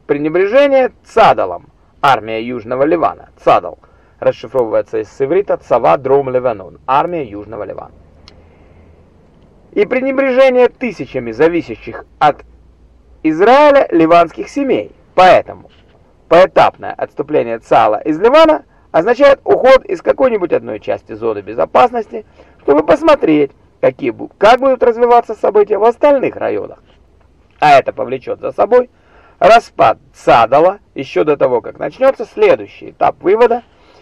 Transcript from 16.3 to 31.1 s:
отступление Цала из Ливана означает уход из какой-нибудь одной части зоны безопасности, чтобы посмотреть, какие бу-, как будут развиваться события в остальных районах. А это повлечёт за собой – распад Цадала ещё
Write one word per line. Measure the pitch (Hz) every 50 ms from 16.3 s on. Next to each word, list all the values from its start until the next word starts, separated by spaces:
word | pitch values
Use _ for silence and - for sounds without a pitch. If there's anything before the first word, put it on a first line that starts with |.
| 160 175 190 180 - - 127 98 - - 101 98
отступление | - - 131 - _ - 139 139 151 143 123 117 113 113
Цала | - - 156 127 113 107 107 -
из | - 151 151 160
Ливана | 202 240 277 311 330 311 302 - - _ _ _ _ _
означает | - 165 170 226 247 240 285 277 554 - -
уход | - 202 - - 262 523 523 -
из | - - -
какой-нибудь | - - - - 269 254 226 202 175 160 165
одной | 123 117 117 110 101
части | - - 107 101 - - 113
зоны | 104 117 113 107 101
безопасности, | 95 101 110 123 - - - - 247 233 247 233 208 - 233 220 214 _ _ _ _ _ _ _ _
чтобы | - 285 302 311
посмотреть, | - 311 294 311 320 294 - - 170 151 147 143 135 _ _ _ _ _ _
какие | - 131 131 - 143 120
бу-, | 110 110 120 - _ -
как | 190 214 254 247
будут | 269 269 262 247
развиваться | 262 247 220 233 240 240 240 240 233 - 220
события | - - 220 202 208 208 208 214
в | 190 214
остальных | 233 240 - - 294 285 262 190 135 -
районах. | - - 110 107 101 95 - - - _ _ _ _ _ _ _ _ _ _ _ _ _ _ _ _
А | 147 151 143
это | 131 - 131 104
повлечёт | - 117 120 131 131 - 117 101 98
за | - 131
собой – | - - 202 202 240 247 247 - _ _ _ _ _ _ _ _ _
распад | _ - 185 226 233 - - _ - 151 113 104 - _ _ _
Цадала | - - 165 147 120 113 110 131 147 165 185 202 - _ _ _
ещё | 135 135 -